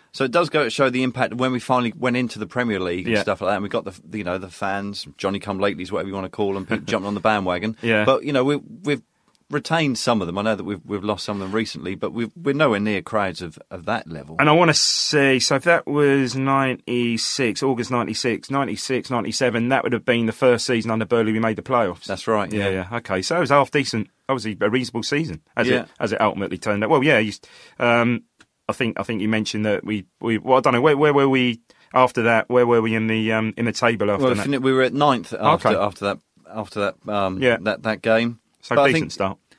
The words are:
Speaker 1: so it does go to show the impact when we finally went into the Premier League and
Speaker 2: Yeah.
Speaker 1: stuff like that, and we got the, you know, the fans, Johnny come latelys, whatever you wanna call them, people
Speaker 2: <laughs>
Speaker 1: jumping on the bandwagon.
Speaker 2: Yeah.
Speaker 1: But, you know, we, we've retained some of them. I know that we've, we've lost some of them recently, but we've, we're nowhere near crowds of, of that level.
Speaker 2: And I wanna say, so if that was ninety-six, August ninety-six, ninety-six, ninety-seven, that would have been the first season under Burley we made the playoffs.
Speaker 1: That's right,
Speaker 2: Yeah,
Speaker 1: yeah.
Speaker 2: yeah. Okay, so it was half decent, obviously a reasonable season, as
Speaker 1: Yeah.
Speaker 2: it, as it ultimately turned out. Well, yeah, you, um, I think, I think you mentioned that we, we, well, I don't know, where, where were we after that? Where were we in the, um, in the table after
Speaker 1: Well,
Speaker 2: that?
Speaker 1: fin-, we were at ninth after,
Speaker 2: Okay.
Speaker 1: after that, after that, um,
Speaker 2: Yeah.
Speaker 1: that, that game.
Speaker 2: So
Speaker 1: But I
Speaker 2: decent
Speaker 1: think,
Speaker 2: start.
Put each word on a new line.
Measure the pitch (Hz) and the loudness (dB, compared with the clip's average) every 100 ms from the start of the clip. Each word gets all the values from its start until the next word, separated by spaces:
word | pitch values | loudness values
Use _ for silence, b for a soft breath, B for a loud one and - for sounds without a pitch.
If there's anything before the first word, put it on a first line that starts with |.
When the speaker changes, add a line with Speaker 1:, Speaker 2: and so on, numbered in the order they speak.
| b | b
Speaker 1:
so | - | -4
it | 131 | 0
does | 170 170 | 2 2
go | 151 | 2
to | 123 | 0
show | - 135 | 2 2
the | 127 | 2
impact | 127 123 123 | -2 0 -4
when | 117 131 | 0 -2
we | 127 | -2
finally | - 127 120 - | 0 0 0 -2
went | 123 123 | -2 0
into | 120 107 | -2 -6
the | 104 | -8
Premier | 123 120 98 | -4 -2 0
League | 90 90 104 | -2 -4 0
and | 107 | 0
Speaker 2:
Yeah. | |
Speaker 1:
stuff | 101 95 | 0 -2
like | 95 | 0
that, | 101 | -2
and | |
we | 101 | -2
got | 117 98 | -4 -6
the, | 92 82 107 | -14 -12 -8
you | |
know, | 87 92 | -6 -6
the | 95 | -8
fans, | - 98 98 101 101 - - | -8 -4 -4 -6 -10 -14 -6
Johnny | - 98 | -4 -4
come | 104 98 | -6 -2
latelys, | 101 82 90 | -2 -4 -6
whatever | 98 95 | -6 -6
you | |
wanna | 98 92 | -6 -8
call | - 101 | -4 -2
them, | 98 | -2
people | 95 104 | -4 -6
Speaker 2:
<laughs> | - | -2
Speaker 1:
jumping | 110 101 | -4 -2
on | |
the | 101 | -2
bandwagon. | 110 104 95 90 107 110 | 0 0 0 -2 -4 -4
Speaker 2:
Yeah. | 117 110 | 0 2
Speaker 1:
But, | 107 135 | 4 2
you | 147 | 2
know, | 139 | 0
we, | 135 147 - 110 | 0 -2 -4 -8
we've | 147 135 _ _ _ _ - | -4 -4 _ _ _ _ -6
retained | - - 165 151 120 | -4 2 4 4 2
some | - 113 | 2 2
of | 85 | 2
them. | 92 | 0
I | |
know | 107 101 | 0 0
that | |
we've, | 92 98 - | -2 -6 -4
we've | 101 | -4
lost | 101 101 | -2 -4
some | - 101 | -4 -6
of | |
them | 95 | -2
recently, | 107 110 - 90 98 | -2 -2 -6 -8 -6
but | 101 | -6
we've, | 113 113 - | -4 -6 -4
we're | 151 | -2
nowhere | 139 151 101 | 2 4 4
near | 107 98 | 2 -2
crowds | 87 107 95 85 | -2 -2 -2 -4
of, | 87 - - | -12 -14 -16
of | 92 85 | -10 -4
that | 113 - | -4 -6
level. | 80 69 82 | -14 -12 -4
Speaker 2:
And | 151 | 2
I | |
wanna | 160 175 | 2 4
say, | 147 - - - 151 139 131 | 2 0 -2 0 2 2 2
so | - 139 | 0 0
if | |
that | 170 170 - | 2 0 0
was | 143 143 139 131 131 | 0 2 2 0 -2
ninety-six, | 135 135 131 123 - 123 120 113 - - 120 104 | -2 0 0 -4 -4 -2 -2 -2 -4 -2 -2 -2
August | 135 120 117 | -2 -2 -2
ninety-six, | 123 110 113 127 107 - | -2 -2 -4 -2 -4 -4
ninety-six, | 139 120 107 - 127 - | -4 -4 -6 -4 -4 -2
ninety-seven, | 123 107 110 127 113 120 | -4 -2 0 0 0 0
that | 131 | 0
would | - | 0
have | 117 | -2
been | - 117 113 | 0 0 0
the | |
first | - 131 117 - | 2 4 4 2
season | 117 110 | -2 0
under | 110 | -2
Burley | 104 117 110 | 0 0 2
we | 110 | 0
made | 113 104 | 0 -2
the | |
playoffs. | 92 123 101 85 | -2 0 0 -4
Speaker 1:
That's | - 98 - | -8 -6 0
right, | 107 90 | 0 0
Speaker 2:
Yeah, | 104 98 | -2 -2
Speaker 1:
yeah. | 95 90 | -2 -4
Speaker 2:
yeah. | 117 | -8
Okay, | - 92 | -2 -2
so | 92 165 | 0 0
it | |
was | 135 | 4
half | 143 131 | 4 4
decent, | 147 135 117 104 _ - | 0 -2 -4 -6 _ -4
obviously | 131 110 104 | -4 -4 -2
a | 107 | 0
reasonable | 127 120 120 | 0 -2 -6
season, | 113 147 160 - _ - | -2 -2 -4 -8 _ -2
as | 120 | 2
Speaker 1:
Yeah. | 123 | 2
Speaker 2:
it, | - - | -2 -6
as | 107 | -4
it | 104 | 0
ultimately | 107 90 95 92 | 0 0 -6 -4
turned | 113 101 | -2 -2
out. | 104 | 2
Well, | 151 | 2
yeah, | 143 123 | 4 4
you, | 107 - B B B B | 2 -6 B B B B
um, | 127 117 117 117 - _ _ _ - | 4 4 4 0 -6 _ _ _ -6
I | |
think, | - 120 - | -2 -2 -2
I | |
think | - 110 | -4 -2
you | 107 | 0
mentioned | 110 107 107 107 | 0 -2 -2 0
that | 101 | 0
we, | 95 107 92 - | -2 -6 -6 -6
we, | 117 110 | -2 0
well, | 123 131 | 4 4
I | |
don't | 123 | 4
know, | 120 | 4
where, | 151 143 | 4 4
where | 151 | 4
were | 139 139 | 4 4
we | 131 123 117 _ b b | 4 2 -2 _ b b
after | 131 127 - | 4 4 4
that? | 113 113 - | 4 4 4
Where | 123 123 | 4 6
were | 117 | 4
we | 110 | 4
in | 110 110 | 0 0
the, | 110 110 | 0 0
um, | 110 110 110 | 0 -2 -2
in | 117 | -4
the | |
table | - 120 113 104 | 2 0 2 0
after | 101 | 2
Speaker 1:
Well, | 131 | 2
Speaker 2:
that? | 104 131 | 0 0
Speaker 1:
fin-, | 139 | 0
we | 131 | 2
were | 131 | 2
at | 127 | 2
ninth | 131 147 123 - | 4 2 2 -2
after, | - 123 170 - | -2 0 2 2
Speaker 2:
Okay. | 107 | 2
Speaker 1:
after | 104 - 101 | 0 -2 -4
that, | 95 _ _ - | -4 _ _ -16
after | 107 101 107 | -12 -8 -4
that, | 101 - - | -4 -4 -4
um, | 104 95 95 | -2 0 0
Speaker 2:
Yeah. | 127 113 | 0 2
Speaker 1:
that, | 101 101 | -2 -4
that | 110 101 | -4 -2
game. | 117 110 117 117 _ _ | 2 2 2 -6 _ _
Speaker 2:
So | - 127 | 0 2
Speaker 1:
But | |
I | 139 | 4
Speaker 2:
decent | 160 | 2
Speaker 1:
think, | 80 | -2
Speaker 2:
start. | - 98 101 _ | -4 -6 -6 _